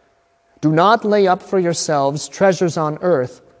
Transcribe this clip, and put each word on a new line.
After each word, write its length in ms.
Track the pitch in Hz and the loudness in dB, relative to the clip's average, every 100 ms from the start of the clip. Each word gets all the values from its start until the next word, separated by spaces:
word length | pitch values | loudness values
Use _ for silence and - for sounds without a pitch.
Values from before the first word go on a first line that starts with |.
| _ _ _ _ _ _ | _ _ _ _ _ _
"Do 100 | 151 | 0
not 340 | 160 185 226 | 2 4 2
lay 220 | 214 208 190 | 2 2 2
up 160 | 185 | 0
for 160 | - 196 | -2 -2
yourselves 680 | 175 160 - 147 139 147 - | -2 -2 -2 -2 0 -4 -10
treasures 480 | - 196 180 175 170 | 0 0 2 -2 -2
on 220 | 151 156 | -4 -4
earth 380 | 180 156 123 - _ _ | 0 0 -2 -8 _ _